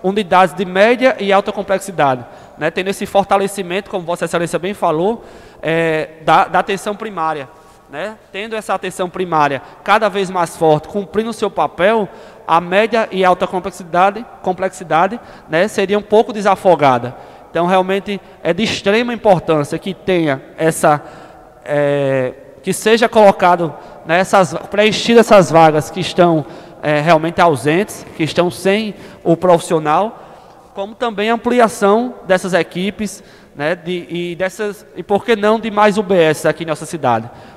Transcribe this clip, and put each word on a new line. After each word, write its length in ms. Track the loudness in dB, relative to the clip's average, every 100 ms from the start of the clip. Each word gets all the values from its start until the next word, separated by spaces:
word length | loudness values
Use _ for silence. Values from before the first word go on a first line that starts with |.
unidades 500 | -4 -2 2 2 2
de 120 | 0 -4
média 500 | 2 2 4 2 0
e 120 | 0
alta 200 | 0 0
complexidade, 720 | -6 -4 -4 -4 0 0 0 -6 -20 -20 -6
né, 120 | -6
tendo 180 | -4 -6
esse 160 | -6 -2
fortalecimento, 840 | -2 2 0 0 -6 -6 -6 -6
como 140 | -8
Vossa 220 | -6 -6 -4
Excelência 340 | -4 -4 -4
bem 140 | -6
falou, 500 | -4 -2 0 -2 -4 -10 -20 -20 -10
é, 540 | -4 -2 0 -2 -6 -8 0
da, 200 | 2 2
da 140 | 0
atenção 340 | -2 -6 -6
primária, 540 | -8 -10 -6 -6 -6 -10 -18 -20 _ _
né, 280 | -10 -10 -12 _
tendo 240 | -12 -8 -8
essa 180 | -6
atenção 360 | -6 -6 -6 -8
primária 520 | -6 -2 0 0 -2 -8 -12
cada 260 | 0 0 2
vez 200 | -2 -4
mais 280 | -2 -4 0
forte, 300 | 2 2 0
cumprindo 420 | -8 -4 -4 -4
o 40 |
seu 180 | -4 -6
papel, 580 | -2 -4 0 0 0 -2 -10 -20 -16 0
a 120 | 0
média 480 | 2 0 0 0 -2
e 120 | 0
alta 220 | 2 2 -2
complexidade, 800 | -4 -8 -12 -4 0 2 0 -12 -8
complexidade, 800 | -6 -4 -6 -8 -2 0 0 -2 -12 -20 -4
né, 200 | -2 0
seria 300 | -2 -2 -2
um 40 |
pouco 320 | 2 2 2
desafogada. 840 | 0 0 2 2 4 4 2 -2 -12 -20 -20 -8
Então, 160 | -4 0
realmente, 540 | 0 0 -4 -4 -10 -10 -8
é 100 | -4
de 100 | -2
extrema 500 | -2 -2 0 0 0
importância 640 | -2 2 2 2 0 0 -6
que 160 | -8
tenha 480 | -8 -2 0 0 -2 -8 -2
essa, 460 | -2 2 2 2 -2 -20 -20 -20 -20 -20 -6
é, 680 | -2 0 0 0 0 -2 -8 -20 -10
que 80 | -6
seja 380 | -2 2 2 2
colocado, 640 | 6 6 6 2 2 0 -6 -18 -18 -2
né, 140 | 0
essas, 340 | 2 2 2 -2 -4
preenchidas 580 | 0 0 0 4 4 8
essas 240 | 6 6
vagas 380 | 6 6 4 -2
que 100 | -6
estão, 460 | -4 2 2 2 -2 -14 -20 -10
é, 200 | -2 0
realmente 400 | 2 2 2 2
ausentes, 640 | 2 2 0 0 -2 -8 -18 -6
que 80 |
estão 260 | -4 0 -2
sem 460 | -2 0 0 -2 -10 -18 -8
o 140 | -2 0
profissional, 840 | 4 2 2 -2 0 0 0 -6 -20 -20 -20 -20 -20
como 220 | -12 -12 -6
também 340 | -6 -2 -2
a 40 |
ampliação 840 | -2 0 2 2 2 2 2 0 -8 -2
dessas 280 | 0 0
equipes, 680 | -2 -2 -4 -6 -6 -10 -10 -20 -20 -20
né, 220 | -6 -4 -4
de, 320 | -4 -8 -6
e 260 | -6 -6 -4
dessas, 500 | -6 -4 -8 -8 -14 -16
e 80 |
por 220 | -2 -2 2
que 100 | 0
não 240 | 2 0
de 100 | -2
mais 280 | 2 4 2
U 60 |
B 120 | 2 4
S 320 | 4 2 -2
aqui 160 | -4
em 20 | -6
nossa 200 | -8 -8
cidade, 440 | -4 0 0 -4 -14 -20